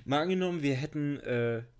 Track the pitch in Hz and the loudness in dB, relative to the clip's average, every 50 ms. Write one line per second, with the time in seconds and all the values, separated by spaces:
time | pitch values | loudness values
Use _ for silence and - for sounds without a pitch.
0 | - 123 135 147 160 180 190 185 185 185 175 165 143 143 135 127 147 156 - 151 | -4 0 0 2 2 2 2 2 2 0 0 0 0 0 0 0 -2 -4 -4 -2
1 | 147 143 143 131 - - 123 120 120 117 117 113 120 123 - - | -2 -2 -2 -4 -2 0 0 2 2 2 0 -2 -4 -8 -16 -20